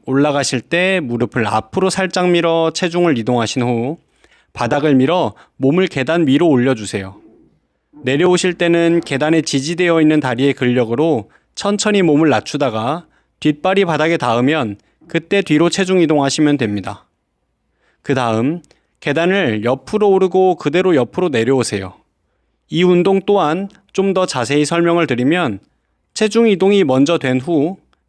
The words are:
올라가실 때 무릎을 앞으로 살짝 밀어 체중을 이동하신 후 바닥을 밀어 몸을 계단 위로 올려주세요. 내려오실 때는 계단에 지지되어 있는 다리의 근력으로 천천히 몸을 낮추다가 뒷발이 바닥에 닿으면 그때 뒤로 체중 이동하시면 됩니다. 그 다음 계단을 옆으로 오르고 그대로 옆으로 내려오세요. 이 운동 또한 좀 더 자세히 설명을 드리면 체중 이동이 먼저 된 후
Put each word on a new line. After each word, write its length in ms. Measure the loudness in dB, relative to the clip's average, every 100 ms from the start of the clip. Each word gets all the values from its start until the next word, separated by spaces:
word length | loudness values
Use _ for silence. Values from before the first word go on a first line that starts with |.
| -2
올라가실 560 | 0 0 0 -2 -4
때 380 | -4 -2 0 -2
무릎을 460 | -4 -4 -4 -2 -2
앞으로 420 | -4 -4 -2 -2
살짝 400 | -2 -4 -2 0
밀어 420 | 0 0 0 -2
체중을 440 | -2 -4 0 0 0
이동하신 460 | 0 -2 -2 -2
후 340 | -2 -2 -6 -10 _ _ _ _ _
바닥을 420 | -6 -4 0 2 2
밀어 380 | 2 0 -4 -8 _ -4
몸을 300 | 0 0 0
계단 400 | -2 -2 0 2
위로 200 | 2 4
올려주세요. 680 | 2 2 -2 -4 -8 -8 -16 -20 _ _ _ _ _ _ -8
내려오실 520 | -2 0 2 2 0 0
때는 460 | 2 2 2 0
계단에 400 | -2 -2 0 0
지지되어 600 | 0 -2 -2 -2 2 4
있는 180 | 4 2
다리의 340 | 0 0 0
근력으로 760 | 0 0 0 0 0 0 -2 -6 _ _ -6
천천히 460 | -4 -2 0 2
몸을 280 | 4 4 4
낮추다가 760 | 2 -2 -4 -2 -2 -4 -6 -12 _ _ _
뒷발이 460 | -2 0 0 0 0
바닥에 320 | 0 0 0
닿으면 600 | 0 2 0 0 -4 -8 _ _ -8
그때 340 | -8 -2 -2
뒤로 280 | 2 2 2
체중 320 | 0 0 2
이동하시면 560 | 2 2 0 0 0 0
됩니다. 480 | -2 -4 -8 -14 _ _ _ _ _ _ _ _ _ _
그 120 | -4
다음 480 | -2 0 0 -2 -6 -12 _ _ _
계단을 640 | -4 0 0 0 0 -2
옆으로 460 | -2 -4 -4 0 2
오르고 460 | 2 2 2 2 0
그대로 400 | -2 0 2 2
옆으로 340 | 0 -2 -2
내려오세요. 640 | 0 0 0 0 -6 -8 -16 _ _ _ _ _ _ _
이 140 | 0
운동 380 | 2 4 2 0 0
또한 440 | 0 0 -2 -6 -14 _
좀 200 | -2 0
더 120 | 0 -2
자세히 400 | -2 0 0 0
설명을 420 | 0 2 2 0
드리면 520 | 0 0 0 -2 -6 _ _ _ _ _
체중 360 | -4 0 2 2
이동이 340 | 2 2 2
먼저 340 | 2 2 2 0
된 220 | 0 -2
후 380 | -2 0 -2 -6 _ _